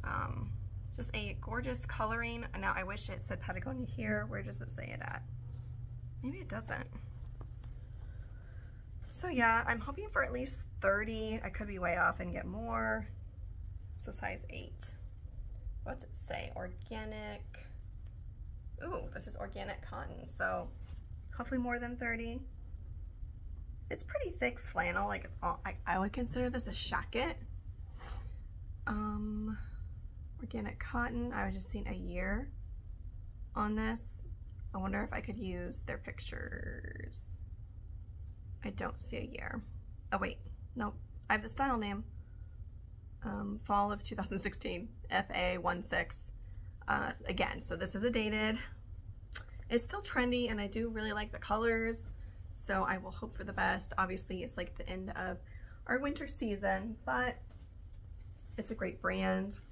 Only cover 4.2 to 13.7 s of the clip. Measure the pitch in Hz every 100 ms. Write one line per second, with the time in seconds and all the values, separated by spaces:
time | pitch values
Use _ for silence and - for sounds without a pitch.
4.2 | - 202 - - - - - - - -
5.2 | - - - - - - - - - -
6.2 | 247 359 359 208 - - - - - -
7.2 | - - - - - - - - - -
8.2 | - - - - - - - - - -
9.2 | 370 269 233 226 240 233 - - 427 -
10.2 | - 247 262 - - - 196 202 214 220
11.2 | 220 220 190 - 208 190 180 175 175 -
12.2 | 180 175 180 196 233 226 220 220 208 -
13.2 | - - - - -